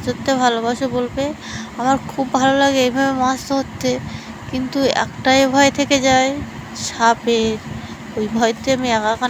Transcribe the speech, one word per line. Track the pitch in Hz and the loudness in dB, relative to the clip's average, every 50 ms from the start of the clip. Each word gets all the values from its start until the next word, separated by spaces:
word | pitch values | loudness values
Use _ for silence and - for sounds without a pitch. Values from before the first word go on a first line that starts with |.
| - | 0
ধরতে | 247 247 - - - 269 254 254 | -4 -6 -2 0 0 2 4 4
ভালোবাসে | 247 233 226 226 233 247 226 269 262 240 | 2 2 2 0 -2 0 0 -2 -2 0
বলবে। | 247 247 240 - 277 269 294 311 - - - - - - - - - | -2 -2 -2 -2 -4 -4 -4 -4 -8 -10 -12 -12 -10 -12 -10 -8 -2
আমার | 240 254 269 269 - - | 0 2 2 0 0 -4
খুব | - - 269 254 - 262 | -4 -4 -2 0 0 2
ভালো | 254 269 269 277 277 | 4 4 4 4 4
লাগে | 277 277 269 254 | 4 4 4 2
এইভাবে | 254 240 262 269 269 269 262 254 | 2 2 2 2 2 2 2 0
মাছ | 254 262 254 - - | 0 0 -2 -2 -2
ধরতে, | 277 277 262 - - - - 254 247 254 254 - - - - - 226 - - - | -2 -2 -2 -4 -6 -4 -2 -2 -2 -2 -4 -8 -10 -10 -12 -14 -14 -14 -10 -6
কিন্তু | - 262 254 254 - 277 269 247 - - - | -4 -4 -4 -2 0 0 2 2 2 2 0
একটাই | - - - - 262 262 269 269 269 254 | -2 -6 -2 0 2 4 4 4 4 4
ভয় | 277 285 277 269 - | 4 4 4 4 0
থেকে | 285 240 285 277 254 269 | 0 2 2 2 4 4
যায় | 262 262 262 269 277 294 285 - - - - - - - - | 4 4 4 2 0 -4 -6 -10 -10 -12 -14 -12 -10 -10 -8
সাপের, | - - - 233 226 233 226 - 233 233 226 220 226 220 214 - - - 226 - - - - - - - | -8 -2 2 4 4 4 2 2 0 0 2 2 0 -2 -4 -6 -10 -10 -10 -10 -12 -14 -14 -14 -10 -6
ওই | 233 214 208 220 | -4 -4 -2 0
ভয়তে | 226 240 226 233 226 220 269 269 | 2 2 2 0 0 -2 -2 0
আমি | 247 254 247 233 | 0 2 0 0
একা | 220 214 214 226 | 2 2 0 0
একা | 220 247 247 | 0 -2 -2